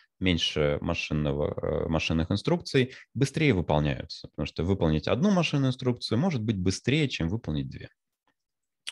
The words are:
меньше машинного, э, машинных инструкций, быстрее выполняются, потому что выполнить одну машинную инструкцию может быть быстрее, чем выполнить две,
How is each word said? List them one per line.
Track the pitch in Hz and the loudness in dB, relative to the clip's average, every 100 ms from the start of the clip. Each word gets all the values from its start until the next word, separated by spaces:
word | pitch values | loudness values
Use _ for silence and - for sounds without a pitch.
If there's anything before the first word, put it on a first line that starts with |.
| _ _ | _ _
меньше | 95 82 - 78 73 73 | 0 2 0 2 0 0
машинного, | 85 82 - 78 73 71 76 | -2 -4 -2 -2 0 0 -2
э, | - - 78 80 | -2 -4 -2 0
машинных | 80 - 82 80 | 0 0 0 0
инструкций, | 101 - 170 - 139 123 - - | -2 0 -2 0 0 0 -4 -12
быстрее | 117 139 - 151 | -2 0 2 2
выполняются, | 95 80 76 76 67 - - - | 2 2 2 2 -2 -8 -12 -12
потому | - 73 | -8 -6
что | - | -4
выполнить | 82 98 82 78 - | 0 2 2 2 2
одну | 107 202 | 2 4
машинную | 180 156 143 131 | 4 2 2 0
инструкцию | 127 127 120 - 113 | 0 -2 -4 -2 0
может | 185 139 | 0 0
быть | 107 101 | -2 0
быстрее, | 92 95 - 151 139 | 0 0 0 0 0
чем | - 82 | -2 -2
выполнить | 113 - 73 67 | -2 -4 -4 -4
две, | - - _ _ _ _ _ _ _ _ _ - | -10 -16 _ _ _ _ _ _ _ _ _ -14